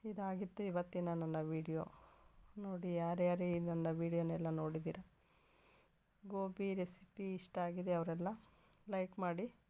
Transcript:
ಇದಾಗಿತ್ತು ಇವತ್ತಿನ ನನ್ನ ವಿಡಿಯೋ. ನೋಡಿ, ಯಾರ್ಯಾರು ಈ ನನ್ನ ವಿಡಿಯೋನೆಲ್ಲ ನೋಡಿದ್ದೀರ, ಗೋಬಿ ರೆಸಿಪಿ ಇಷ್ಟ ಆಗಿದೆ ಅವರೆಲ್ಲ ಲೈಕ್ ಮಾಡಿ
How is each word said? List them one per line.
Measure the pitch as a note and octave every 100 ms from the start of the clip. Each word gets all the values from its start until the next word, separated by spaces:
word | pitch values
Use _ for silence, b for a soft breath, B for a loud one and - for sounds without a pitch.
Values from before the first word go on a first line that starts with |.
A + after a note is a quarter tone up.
ಇದಾಗಿತ್ತು | A3 G#3 F#3+ F#3 F#3+ -
ಇವತ್ತಿನ | G3+ F3 F3 F3+ F3
ನನ್ನ | E3+ D#3+ D#3+
ವಿಡಿಯೋ. | D#3 D#3+ D#3 D#3+ - B B B B B B G#3
ನೋಡಿ, | G3 F#3 F3+
ಯಾರ್ಯಾರು | F3 E3+ F3 F3+ F3
ಈ | F3+ F3
ನನ್ನ | E3+ E3 E3
ವಿಡಿಯೋನೆಲ್ಲ | D#3+ E3+ E3+ E3 E3 D#3+
ನೋಡಿದ್ದೀರ, | D#3+ D#3 D#3+ D#3+ F3 - _ B B B B B B B _ _ _ G3
ಗೋಬಿ | G3 F#3+ F#3 G3
ರೆಸಿಪಿ | F#3+ F3+ - - - G3
ಇಷ್ಟ | F#3 - -
ಆಗಿದೆ | F3 F3 F3+
ಅವರೆಲ್ಲ | F3 E3+ E3 F3 A3 B B B B -
ಲೈಕ್ | G3 F#3 F#3
ಮಾಡಿ | F#3 E3+ A#3+ - _